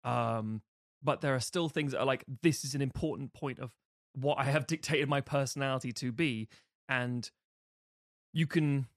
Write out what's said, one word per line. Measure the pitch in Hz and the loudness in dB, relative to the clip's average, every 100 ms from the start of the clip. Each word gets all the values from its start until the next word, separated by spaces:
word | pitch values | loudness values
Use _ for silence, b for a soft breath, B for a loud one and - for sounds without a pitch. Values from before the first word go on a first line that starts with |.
Um, | 123 120 117 113 110 110 _ _ _ _ | 0 0 0 0 -2 -6 _ _ _ _
but | 135 143 | -2 0
there | 147 131 | 0 0
are | |
still | - 180 165 | -2 -2 -2
things | 160 147 | 0 -2
that | 131 | 0
are | 131 | 0
like, | 131 - 131 | 0 -4 0
"This | 170 147 139 | 2 2 -2
is | |
an | 139 | 0
important | 139 - 160 127 135 | 0 0 -4 -4 -8
point | - 143 - | -6 -8 -6
of | 127 - _ _ _ - | -10 -12 _ _ _ -2
what | 135 147 | 0 2
I | 135 | 4
have | 147 147 | 2 2
<laughs> | 156 | -2
dictated | - 151 139 | 2 2 4
my | 143 | 2
personality | - 143 135 - 135 131 123 | 2 0 0 0 0 0 -2
to | 117 127 | -4 -4
be." | 117 139 113 110 B B _ - | 0 0 0 -6 B B _ -2
And | 131 123 123 110 _ _ _ _ _ _ _ _ _ _ | 0 0 -2 -6 _ _ _ _ _ _ _ _ _ _
you | 160 160 | 0 2
can | 170 151 139 131 | 4 4 2 0